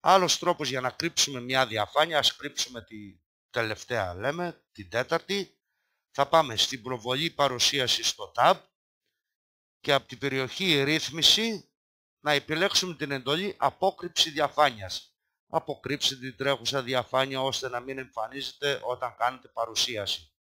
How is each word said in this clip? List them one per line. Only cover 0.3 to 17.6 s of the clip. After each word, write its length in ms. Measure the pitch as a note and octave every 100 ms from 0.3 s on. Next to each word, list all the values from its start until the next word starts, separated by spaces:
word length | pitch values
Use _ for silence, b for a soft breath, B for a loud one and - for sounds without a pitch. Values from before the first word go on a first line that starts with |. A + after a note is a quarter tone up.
| -
τρόπος 300 | E3 E3+ C#3+
για 120 | C3
να 100 | B2+
κρύψουμε 500 | - E3 - - C3
μια 260 | A#2+ C3 B2+
διαφάνεια, 520 | A2 G#2 C#3+ D#3+ D#3
ας 180 | C3+ -
κρύψουμε 480 | C#3+ - - B2
τη 360 | - A2 G#2 F#2 _ _ _
τελευταία 640 | - A2 G#2+ - A#2+ F#2+
λέμε, 500 | F#2 A#2 E3 F3 E3 _
την 180 | - F#2
τέταρτη, 640 | A2 B2+ E3 - G3+ F#3+ _ _ _ _ _ _ -
θα 80 | C#3
πάμε 280 | E3 C#3+ A2
στην 260 | - C3
προβολή 480 | A2+ B2 A2+ C3 E3
παρουσίαση 720 | D#3 C#3+ B2 - C#3 B2 -
στο 300 | A2+ - G2+
tab 200 | - C#3 F#3 _ _ _ _ _ _ _ _ _ _ _ _
και 120 | -
από 140 | C#3 -
την 100 | B2
περιοχή 640 | C3+ C3+ C3 - F#3+ D3
ρύθμιση 880 | C#3 D#3 - D#3 D3 - A3+ G#3 - _ _ _ _ _
να 120 | D3
επιλέξουμε 600 | D3 - D#3 G3 - F#3
την 160 | D3+ D3+
εντολή 440 | C#3 B2+ D#3 G3 -
απόκρυψη 720 | C#3 - F#3 - F3 - E3
διαφάνειας. 880 | D3 D3 - D3 A2+ F#2+ - - _ _ _ _
Αποκρύψτε 680 | D#3+ - C#3 - C#3+ - C3+
την 200 | B2+ B2+
τρέχουσα 460 | C3+ C3+ A#2 C#3
διαφάνεια 600 | A#2+ B2+ A#2 C3 C3+ C3+
ώστε 260 | C3+ C3